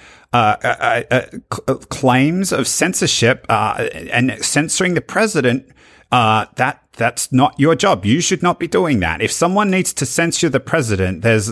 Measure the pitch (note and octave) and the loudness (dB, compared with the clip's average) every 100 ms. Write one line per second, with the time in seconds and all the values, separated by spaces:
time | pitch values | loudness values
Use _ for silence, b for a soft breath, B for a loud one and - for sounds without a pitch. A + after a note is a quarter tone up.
0 | B B B A#2+ G#2+ G#2 B2 - A#2+ A#2+ | B B B 2 2 2 -2 -2 0 0
1 | - B2 - - - - - C3 - - | 0 -2 -2 -12 -12 -8 -4 -6 -8 -2
2 | B2+ B2 C#3+ F3+ F#3+ - B2 - E3 F#3+ | 2 4 2 0 -2 -2 -2 -2 -2 0
3 | E3+ - A#2 - - A2 G#2+ - A#2 - | -2 2 0 0 0 0 0 -2 -6 -8
4 | - A#2+ B2 G#2 - C#3+ D#3 - F#3 E3 | -4 -2 0 -2 -4 -2 -2 -2 -2 -2
5 | - F3+ A3 E3+ B2+ B2+ - b b b | -2 -2 0 2 0 0 -4 b b b
6 | b B2 A2 A2 - - C3 - _ - | b 2 4 2 0 -2 -2 -4 _ -4
7 | A#2 - - B2+ B2+ - C#3+ E3 G3+ B2+ | -2 -2 -2 2 2 2 2 2 2 0
8 | G2+ D3 - F#3 F3+ - E3+ F#3+ F3 A#2+ | 2 0 0 0 0 -2 -2 0 0 0
9 | E2 D#2+ A2 - E3+ G3 G#3 F#3 - - | -2 -2 -4 0 0 2 0 0 -2 -4
10 | C#3+ - E3 - E3 C3 - E3 A#2 F#2+ | -4 -2 -2 0 0 0 -2 -2 0 0
11 | F#2 F2 A2 A2 G#2 | 0 0 2 2 0